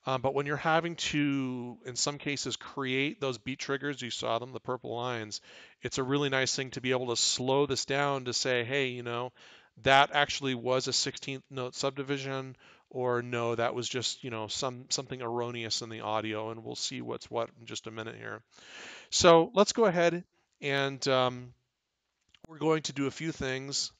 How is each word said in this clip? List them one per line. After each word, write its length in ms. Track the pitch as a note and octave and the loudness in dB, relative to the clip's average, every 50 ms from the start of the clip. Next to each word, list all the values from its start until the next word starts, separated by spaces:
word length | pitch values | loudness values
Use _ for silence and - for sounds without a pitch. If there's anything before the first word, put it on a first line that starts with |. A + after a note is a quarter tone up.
| _ | _
Uh, 120 | C#3 C3 C3 | -2 -2 0
but 160 | A#2+ C3+ C#3 | 0 0 0
when 100 | C3+ C#3+ | 0 -2
you're 100 | C#3+ D3+ | -2 -4
having 400 | C#3+ - E3 D#3+ E3 E3 E3+ E3+ | 0 2 4 4 4 2 0 -4
to, 800 | - - - - D3 D3 C#3+ C#3 C#3 C3+ B2+ B2+ B2 A#2+ B2 A#2+ - - | -4 -4 0 2 2 2 2 2 0 -2 -2 -4 -6 -8 -10 -12 -12 -14
in 120 | B2+ B2 | -10 -4
some 240 | - - D3 D3 C#3 | -2 -2 -2 -2 -4
cases, 380 | - D3+ C#3+ C#3 - C3+ A2 | -6 -6 -4 -4 -4 -6 -6
create 640 | - - - - C#3+ C3+ B2+ C3 C3 C#3 D3+ - _ | -6 -10 -10 -8 -6 -2 0 0 0 0 -2 -2 _
those 200 | C#3 C3+ B2 A2 | -4 -4 -4 -4
beat 180 | _ B2+ C3 | _ -8 -8
triggers, 420 | - - - C#3 C3+ B2+ C#3+ C#3+ B2 B2 | -6 -4 -4 -4 -2 -2 -6 -6 -6 -8
you 80 | A#2 | -8
saw 260 | - - B2 A#2 A2+ | -6 -4 -2 -2 -2
them, 140 | A#2 A#2+ C3 B2+ | -2 -2 -6 -12
the 60 | A2+ | -10
purple 360 | _ - B2+ B2 - B2 A#2 | _ -4 -6 -4 -4 -6 -6
lines, 460 | A#2+ A#2+ B2+ B2 A2+ G#2+ G#2+ G2 - _ - - - - - - _ | -4 -4 -4 -4 -4 -6 -8 -10 -12 _ -16 -20 -20 -20 -20 -20 _
it's 160 | - A#2+ - | -8 -6 -2
a 60 | - C3 | -2 0
really 260 | B2+ C#3 C#3+ D3 C#3 | 2 2 2 2 2
nice 260 | C3+ C3 C3 B2 - | 2 2 2 0 0
thing 140 | - C3+ B2+ | -2 -4 -6
to 120 | - C3+ | -8 -4
be 100 | A#2+ B2+ | 0 0
able 160 | B2+ B2+ B2+ | 2 2 2
to 80 | B2 A#2 | 0 0
slow 500 | - - - - - B2+ C3 C3+ C#3 D3 | 2 2 2 0 0 2 2 4 4 4
this 200 | C#3 C3+ A#2 - | 2 0 -4 -2
down 400 | - C3+ C#3 C#3+ C#3+ C#3 C3+ B2+ | -2 0 0 2 0 0 -2 -2
to 80 | B2 A#2 | -2 -2
say, 300 | - - C3+ B2+ A#2+ A#2 | -2 0 2 2 0 0
"Hey, 260 | A2+ C3+ C#3+ C3+ B2+ | 0 0 0 0 0
you 120 | B2 B2 | -2 -6
know, 320 | A#2+ A#2+ A#2+ A#2+ B2 B2+ _ - - - - - - _ _ - | -6 -4 -4 -4 -4 -6 _ -16 -20 -20 -20 -20 -20 _ _ 0
that 300 | A2+ C3 C3+ C3+ C#3+ - - | 4 8 8 8 8 6 4
actually 400 | D3 C#3+ - - - C#3 C3+ C3 | 2 2 2 0 -2 -2 -2 -2
was 340 | A#2 A#2 B2 B2+ C3 B2 | -2 0 0 0 2 0
a 60 | C3 A#2+ | 0 0
sixteenth 500 | - - - - - - - C3+ C3 _ _ | 0 0 -2 -4 -8 -10 -10 -10 -10 _ _
note 240 | C#3 C3 B2 B2+ B2+ | -8 -8 -8 -6 -6
subdivision," 840 | - - C#3 C3+ C#3 C3+ C3+ C#3+ C#3 C3+ C#3 C3+ C3+ C3 C3 B2+ _ - - - _ _ _ | -2 -4 -2 -2 -4 -4 -4 -4 -4 -2 -4 -6 -6 -6 -8 -14 _ -20 -20 -20 _ _ _
or, 320 | - B2+ B2+ B2 B2 A#2+ A#2+ | -6 -2 0 0 0 0 -2
"No, 320 | B2 B2 A#2+ A#2 A#2 A#2 | -2 -2 -2 0 0 0
that 180 | A#2 A#2 B2 - | 2 0 0 0
was 160 | B2 A#2 - | -2 -4 -4
just, 340 | - B2+ A#2 - - - - | -4 -2 -2 -2 -4 -4 -8
you 60 | C3 | -8
know, 180 | A2+ A2+ G#2+ | -6 -6 -6
some, 380 | G#2 - - C#3 C3 B2+ B2 C3 - | -6 -6 -4 -4 -4 -6 -8 -6 -4
something 340 | - - C3 - C3 B2+ B2 | -4 -4 -4 -8 -8 -6 -4
erroneous 580 | A#2 A#2 A#2+ A#2+ A#2+ A#2+ A#2+ A2+ A2 - - | -2 -2 -2 -2 -2 -4 -6 -4 -4 -4 -4
in 80 | A#2+ A2+ | -6 -8
the 120 | A2 A2 | -10 -8
audio," 500 | A2 G#2 G#2+ A2 G#2+ A2 G#2+ G#2+ A2 A2+ | -4 -2 0 0 0 -2 -4 -4 -4 -6
and 120 | A2+ A2+ A2 | -8 -10 -10
we'll 120 | A#2 A#2+ | -10 -8
see 260 | - - - C3+ B2 | -6 -6 -6 -6 -6
what's 300 | A#2+ A#2 A#2 A#2+ - - | -8 -8 -8 -8 -10 -6
what 180 | - A#2 A#2 - _ - | -4 -4 -4 -4 _ -18
in 60 | A#2 | -14
just 220 | A2+ G#2+ - - | -12 -12 -10 -10
a 40 | A2+ | -10
minute 240 | A2 A2+ A2 A2+ A#2 | -10 -8 -10 -10 -10
here. 280 | A2 A2+ A2 G#2+ A2 _ _ _ - - - - - - - - - - _ | -10 -10 -10 -12 -12 _ _ _ -20 -20 -20 -18 -16 -16 -16 -16 -18 -12 _
So 400 | - - - F3+ E3+ E3 E3 C3 - | 0 8 10 12 12 10 8 6 4
let's 180 | F#3 G#3 - - | 4 4 4 6
go 120 | - A3+ | 4 4
ahead 380 | G3+ E3 F3+ E3+ E3+ E3 F3 F3+ _ _ _ _ _ _ _ | 6 6 6 4 4 4 2 -6 _ _ _ _ _ _ _
and, 460 | - C#3+ C#3 C#3 C#3 C#3 C#3 C3 - | -4 -2 0 0 0 0 -2 -2 2
um, 440 | C#3 C3 B2+ B2+ B2 B2 B2 B2 B2 - _ _ _ _ _ _ _ _ _ _ _ _ _ _ _ _ _ - | 4 4 4 4 4 0 -4 -12 -14 -20 _ _ _ _ _ _ _ _ _ _ _ _ _ _ _ _ _ -20
we're 120 | - D#3+ D3 | -20 -6 0
going 240 | D3 D#3+ D#3+ D#3 D3 | 4 4 4 4 2
to 100 | - C3+ | -2 -2
do 140 | C#3 C#3 | 0 0
a 40 | C3+ | 0
few 200 | - - D#3 E3 | 0 -2 -4 -4
things. 600 | D3+ - C#3+ C3 C3 C3 C3+ C#3 C#3 - - - _ _ | -4 -2 -2 -2 -2 -4 -4 -4 -2 -2 -2 -4 _ _